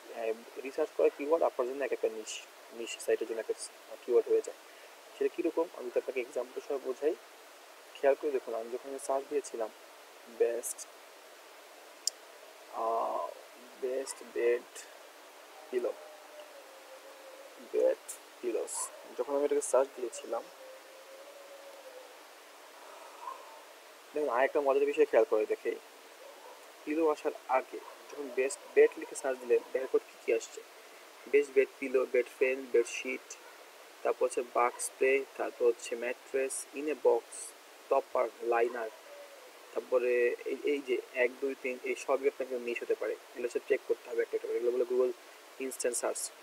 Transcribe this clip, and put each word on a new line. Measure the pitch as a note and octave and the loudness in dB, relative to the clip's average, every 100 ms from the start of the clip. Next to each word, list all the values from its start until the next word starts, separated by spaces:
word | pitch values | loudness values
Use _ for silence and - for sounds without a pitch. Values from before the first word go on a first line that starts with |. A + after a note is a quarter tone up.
| - | -10
আহ, | A#2 A2+ A2 A#2 - | -6 -4 -4 -8 -12
research | C3+ D#3+ D3+ - | -8 -4 -2 4
করা | D#3 | 2
keyword | - C#3+ E3 | 2 0 2
আপনার | B2+ - B2 | 2 0 -2
জন্য | C#3 | -2
এক | B2+ | -4
একটা | A#2 A#2 | -2 -2
নিশ, | A2 G#2+ - - - - | -4 -10 -12 -14 -20 -16
নিশ | A#2 A2+ - | -12 -10 -6
সাইটের | - A2 A2+ | 0 0 0
জন্য | A2+ | -4
একটা | A2 - - - - A2 - | -4 -6 -8 -16 -18 -10 2
keyword | A#2 A2+ | 4 6
হয়ে | A2 | 4
যায়। | - - - - - - - - | 2 -8 -16 -20 -20 -20 -12 -2
সেটা | C#3 - | -2 0
কীরকম? | E3 E3 E3+ - | 0 0 -2 -4
আমি | B2 | -4
তো | B2 | -2
আপনাকে | - B2+ | -2 -4
এক্সাম্পল | A#2+ C3 A#2+ C3+ - | -4 -4 -6 -8 -6
সহ | C#3 | -4
বোঝাই, | C3 B2+ D3+ - - - - - - - - | -4 -2 0 0 -6 -20 -20 -20 -20 -20 -20
খেয়াল | - C#3 C3+ | 2 4 4
করে | D3+ | 2
দেখুন। | C3 - | -2 -2
আমি | A2+ A#2 | -6 -6
যখন | B2 C#3 C3+ | -8 -8 -8
search | - C3+ C#3 | -2 -4 -2
দিয়েছিলাম | D3 - A#2+ G#2+ - - - - - A#2+ A#2 | -4 -4 -4 -6 -8 -20 -20 -20 -20 -6 0
best, | A#2 A#2 - - - - - - - - - - - - - - - - - - - - - | 2 0 -6 -8 -14 -18 -20 -20 -20 -20 -20 -20 -20 -20 -20 -12 -10 -10 -12 -20 -20 -20 -12
Uh, | A2+ A2+ A2+ A#2 - E2+ - - - - - | -4 -2 0 0 -2 -6 -10 -18 -20 -20 -8
best | C3 C3 C3+ - A#2+ | -4 -4 -6 -10 -8
bed | - A#2+ A#2+ - - - - - - - - - - - | 0 2 2 -2 -16 -18 -18 -20 -20 -20 -20 -20 -20 -6
pillow, | F#3+ F3+ - - - - - - - - - - - - - - - - - B3 | -2 -2 -4 -12 -18 -18 -18 -18 -18 -20 -20 -20 -20 -18 -20 -18 -18 -18 -18 -4
Bed | B1 - - - - - - | 2 4 2 -4 -16 -16 -10
pillows, | A#2+ G#2+ E2+ - - - - - | -4 -4 -4 -6 -8 -10 -10 -6
যখন | B2 | -2
আমি | C#3+ | 2
এটাকে | C#3+ D3 | 2 2
search | - B2+ C3+ - | 4 4 4 0
দিয়েছিলাম, | A#2+ - - - - - - - - - - - - - - - - - - B4+ - - - - - - - - - - - - - - - - - - - - - | -8 -8 -6 -6 -8 -14 -18 -18 -20 -20 -20 -18 -18 -18 -18 -18 -18 -18 -18 -18 -18 -20 -20 -20 -20 -20 -20 -20 -18 -18 -16 -14 -12 -12 -14 -18 -20 -20 -20 -20 -8
দেখুন | D3+ C#3+ | -2 2
আরেকটা | A#2 C3+ D#3 | 4 4 4
মজার | C#3 C#3 C#3+ | 4 6 6
বিষয় | D3 | 6
খেয়াল | C#3+ B2 A2 | 6 6 6
করে | G#2+ A2 | 4 2
দেখে, | G#2+ A#2 - - - - - - - - - - - | -2 -2 -4 -8 -20 -20 -20 -20 -18 -18 -20 -20 -12
পিলো | D3+ D3+ D#3+ | -4 2 2
আসার | D3 D3+ - - | 2 -2 -6 0
আগে | B2+ - - - - - | 0 0 -8 -12 -18 -14
যখন | - C#3 B2 | -10 -6 -2
best | C3+ - - | -2 -4 2
bed | - D3+ - | 8 8 6
লিখে | D3+ | -10
search | - C3+ B2+ | -6 -4 -2
দিলে | B2 A#2 - | 2 2 2
দেখা | B2+ C3 | -4 0
করতে | D3 - | 0 0
কী | - - | -6 0
কী | |
আসছে? | A2+ - - - - - - - - - | 0 -2 -14 -18 -20 -20 -20 -20 -20 0
Best | C#3+ C#3+ | 2 4
bed | C3+ C3 - | 4 2 0
pillow, | C3+ B2+ B2 | 0 2 4
bed | B2+ A#2+ - | 2 2 2
ফ্রেম, | C3 C3 C3 | 0 0 2
বেডশিট, | A#2 A#2 - C3 B2+ - - - - - - - - | 4 4 -2 -6 -8 -10 -18 -18 -20 -20 -20 -20 -4
তারপর | B2+ A#2 B2+ | -2 2 2
হচ্ছে | - A#2+ | 0 -2
বাগ | - B2 - | 2 2 2
spray, | - - C3 C3+ C3+ - | -8 2 4 4 0 -4
তারপর | G#2+ - B2 | -6 2 2
হচ্ছে | A#2 - A#2 | 2 -2 -4
mattress, | A#2+ B2 - C3+ C3+ - - C#3 | -4 -6 -4 -2 -2 -4 -8 -6
in | |
a | D3+ C3 | -4 2
box, | B2 A#2 - - - - - - - | 4 4 2 -12 -14 -16 -20 -10 0
topper, | C#3 - C3 A#2 - | 0 2 0 0 -2
liner, | A#2 A#2 A#2+ B2 A2 - - - - - - - - | 2 4 2 0 -8 -10 -18 -18 -18 -20 -20 -20 -12
তারপরে | A#2+ - B2+ B2 B2 A#2+ - | -8 0 2 4 4 4 2
এই, | - C3+ | -4 -2
এই | C#3 C#3+ C3 | 0 0 0
যে | A#2+ - | -2 -2
এক, | B2+ B2 B2+ | 2 2 2
দুই, | C#3 C3+ | -4 -4
তিন, | C3 B2+ | -6 -4
এই | C3 | -4
সবই | - - C3+ C#3 | -4 0 2 2
আপনাকে | - B2+ B2+ | 0 -4 -4
নিশ | A#2+ A#2 | -4 -4
হতে | B2 | 0
পারে। | A2 A2 | 0 -2
এগুলো | A2 - - | -6 -10 -8
হচ্ছে | - C3+ - | -4 -2 0
check | C3 - | 0 0
করতে | A#2 - | -4 -2
হবে | A#2 | -2
একটা | A2+ A2 | 0 -2
একটা | - | -2
করে। | A2+ | -2
এগুলো | A#2+ | 0
বলে | B2 | 0
Google | B2 B2 B2+ A#2+ - - - - | 2 2 2 -2 -12 -20 -16 -10
Instant | C3+ - B2 A#2 | -8 -4 -4 -2
Search | A2 G#2+ - - | -4 -4 -8 -10